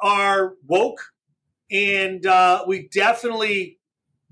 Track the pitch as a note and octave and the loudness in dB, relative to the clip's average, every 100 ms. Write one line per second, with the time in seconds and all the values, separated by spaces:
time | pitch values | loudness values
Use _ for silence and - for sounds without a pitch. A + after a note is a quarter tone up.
0 | G3+ G3+ G3 G3 F#3 - C3+ F3+ A#3+ - | 0 2 2 0 -2 -6 -2 0 0 -4
1 | - _ _ _ _ _ _ G3+ G3+ G3 | -16 _ _ _ _ _ _ -4 -2 -2
2 | F#3+ F#3 F#3 F#3 F#3 F3+ F3+ F#3+ D3 G3 | -4 -4 2 4 6 2 0 -6 -4 0
3 | G#3 A3+ A#3+ A3+ G#3+ G3+ F3+ - _ _ | 0 0 -4 -4 -2 -2 -6 -14 _ _
4 | _ _ _ | _ _ _